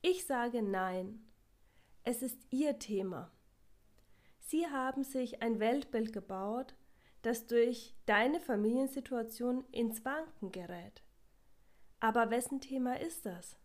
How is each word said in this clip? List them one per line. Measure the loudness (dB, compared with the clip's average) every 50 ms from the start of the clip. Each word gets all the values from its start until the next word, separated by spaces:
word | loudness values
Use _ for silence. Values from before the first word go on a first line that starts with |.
Ich | 4 2 2 2 0
sage | -2 0 0 0 0 2 0
nein, | 2 2 2 2 0 0 0 -2 -4 -6 -10 -14 -18 -20 -20 _ -20 _ _ _ -20 -20 _ -20 -20 _ -20 -6 -2
es | -2 -2 -2
ist | -2 -6 -6 -8 -8 -4
ihr | 0 2 2 2 2 0
Thema. | -4 -2 -2 0 0 -2 -4 -6 -8 -10 -16 -20 _ -20 _ _ -20 -20 -20 _ _ -20 -20 -20 -20 _ -20 -20 _ -20 -20 _
Sie | -8 -2 0 0 0
haben | 0 0 0 0 0 0 -2 -4
sich | -2 -2 -2 -2 -2 -4 -2
ein | 0 0 2 4
Weltbild | 4 4 4 2 0 -2 -2 -2 -2 0 -4
gebaut, | -8 -8 -6 -6 -4 -4 -2 -2 -4 -4 -8 -12 -20 -20 -20 -20 -20 _ -20 -20 -4 -2
das | -2 -2 -2 -2
durch | 4 6 6 6 6 4 -4 -8 -14 -14 -8 2
deine | 4 4 6 6 4 2 0
Familiensituation | 0 0 0 2 4 4 4 4 2 0 -2 -6 -6 -4 -4 -4 -4 -4 -6 -2 0 0 0 0 -2 -6
ins | -2 0 0 0 0 -4 -4
Wanken | -4 -4 -4 -4 -8 -10 -10 -10 -8 -8
gerät. | -8 -8 -8 -10 -10 -10 -14 -18 -20 -20 -20 -20 -20 -20 -20 -20 -20 -20 -20 -20 -20 -20 -20 -20 -20 -20 -20 -6 _
Aber | 2 4 6 6 4 6
wessen | 4 0 0 0 -4 -4
Thema | -4 -2 -2 0 0 0 0 -2
ist | -2 -6 -6 -6 -8
das? | -8 -8 -8 -12 -16 -18 -20